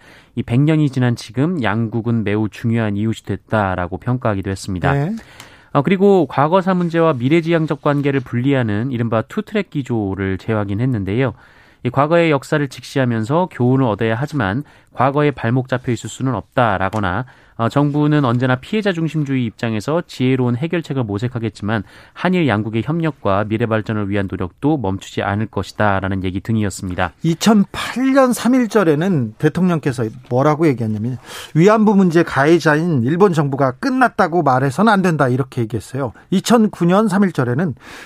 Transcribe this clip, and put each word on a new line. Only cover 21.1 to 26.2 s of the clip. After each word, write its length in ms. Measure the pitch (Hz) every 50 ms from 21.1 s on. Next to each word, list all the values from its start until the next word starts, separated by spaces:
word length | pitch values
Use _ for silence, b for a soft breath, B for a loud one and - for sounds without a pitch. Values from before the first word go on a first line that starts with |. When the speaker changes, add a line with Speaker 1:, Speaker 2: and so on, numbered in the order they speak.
| 101 104 123 123 - 120 113 110 - - 104 101 113 107 95 B B B B B B
Speaker 1:
한일 360 | - - 180 185 180 165 131
양국의 340 | 104 107 104 110 107 113 110
협력과 600 | - 160 170 160 160 147 _ - 101 95 98 107
미래 220 | 104 110 110 117
발전을 440 | 107 110 110 104 - 110 107 104 95
위한 160 | 101 101 98 92
노력도 480 | 95 87 92 90 _ - - 143 160 143
멈추지 440 | 107 95 95 95 - - - 117 101
않을 240 | 101 101 104 110
것이다라는 800 | - - 101 92 - - - 107 104 98 95 92 95 98 98